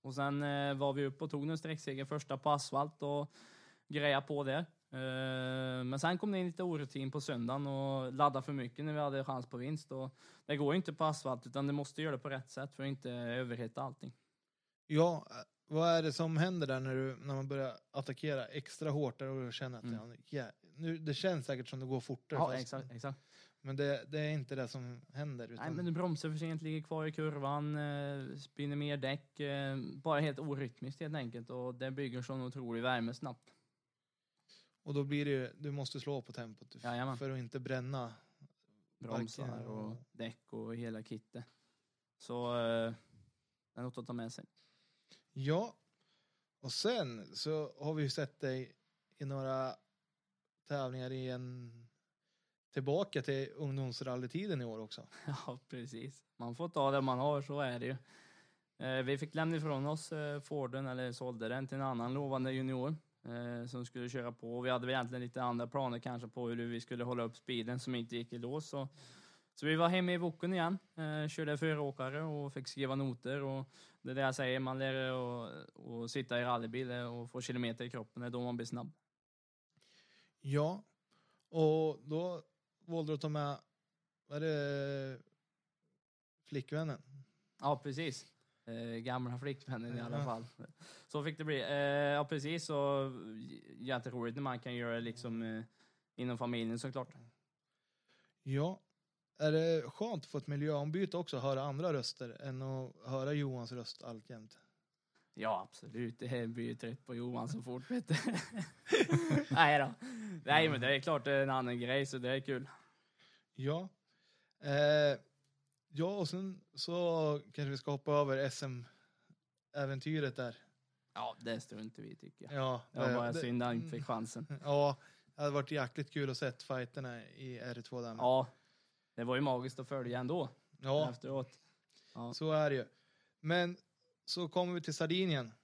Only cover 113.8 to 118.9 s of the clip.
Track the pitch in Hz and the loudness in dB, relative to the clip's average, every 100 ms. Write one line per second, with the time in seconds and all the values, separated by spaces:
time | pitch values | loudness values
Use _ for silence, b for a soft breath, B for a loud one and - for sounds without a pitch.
113.8 | 190 _ b b b b b _ 147 143 | -4 _ b b b b b _ 2 6
114.8 | 147 151 147 135 _ _ _ _ _ _ | 8 10 8 6 _ _ _ _ _ _
115.8 | _ 147 170 202 160 180 190 185 _ 135 | _ 0 0 2 0 -2 -4 -8 _ -8
116.8 | - 175 170 165 156 147 - - 139 139 | -2 2 4 4 4 2 -2 -2 -2 0
117.8 | - 143 147 147 143 135 139 - 139 123 | -2 0 4 4 6 4 2 0 -6 -6
118.8 | 117 | -10